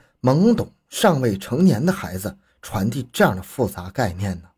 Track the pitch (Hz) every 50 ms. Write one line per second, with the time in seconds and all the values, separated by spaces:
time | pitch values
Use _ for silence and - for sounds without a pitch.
0 | _ _ _ _ - 127 135 160 196 233 233 - 101 - - _ _ _ - -
1 | - 202 160 135 127 117 98 98 - - 117 151 185 185 127 104 147 185 185 -
2 | - 82 92 92 95 95 - - _ _ _ _ - - - - 98 117 - 139
3 | 120 - - - 202 143 98 92 90 - - - 123 95 - 90 90 95 - -
4 | 120 95 85 90 104 98 90 82 - _ _